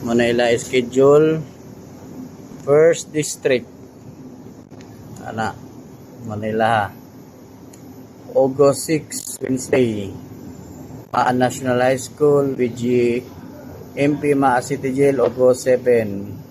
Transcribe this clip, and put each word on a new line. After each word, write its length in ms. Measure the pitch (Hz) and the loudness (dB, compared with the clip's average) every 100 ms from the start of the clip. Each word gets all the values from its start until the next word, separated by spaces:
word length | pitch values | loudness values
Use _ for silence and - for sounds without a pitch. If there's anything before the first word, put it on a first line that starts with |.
Manila 480 | 117 117 120 117 120 117 | 0 2 2 2 2 2
schedule. 800 | - 131 117 127 135 147 156 160 147 - - - - - - - - - - - | 0 -2 0 4 6 6 6 0 -6 -16 -20 -20 -20 -20 -18 -16 -16 -18 -20 -14
First 480 | - 143 165 160 - | 2 6 6 4 -4
District. 560 | 151 147 - 147 127 - - - - - - - - - - - - - - - - | -6 -6 -4 0 0 -2 -20 -20 -20 -20 -20 -20 -18 -20 -20 -20 -20 -20 -20 -18 -16
Ana, 320 | 110 110 110 - - - - - - - 117 | -12 -6 -6 -6 -16 -20 -20 -20 -20 -16 -10
Manila. 640 | 104 107 110 110 113 98 - - - - - - - - - - - - - - 131 | -6 -4 0 2 2 0 -6 -20 -20 -20 -20 -20 -20 -20 -20 -20 -20 -20 -20 -4 0
August 480 | 135 131 139 135 | 0 4 4 4
six, 560 | - 160 151 - - - | -2 -4 -4 -12 -12 -10
Wednesday. 720 | 131 131 - - 120 107 98 - - - - - - - - - - | -4 -4 0 2 2 0 -8 -12 -16 -16 -16 -18 -18 -18 -16 -18 -6
Maa 240 | 123 123 | -2 0
National 480 | 127 127 - 131 123 | 2 0 -2 -2 0
High 160 | 127 135 | 2 0
School, 560 | - - 147 143 139 | -4 0 4 4 2
V 160 | 127 123 | 0 -2
G, 160 | 113 120 123 120 120 127 - - - - - - - | -2 0 2 2 0 -6 -16 -18 -18 -18 -18 -16 -2
M 240 | 143 147 | 0 0
P 160 | 147 139 | 0 2
Maa 240 | 135 123 | 2 2
City 320 | 123 139 135 | -2 -6 -4
Jail, 320 | 131 143 135 | 2 2 4
August 400 | 104 113 127 127 | 0 4 2 4
seven. 720 | - 123 123 120 110 98 101 101 - | 2 2 4 2 2 -6 -10 -14 -16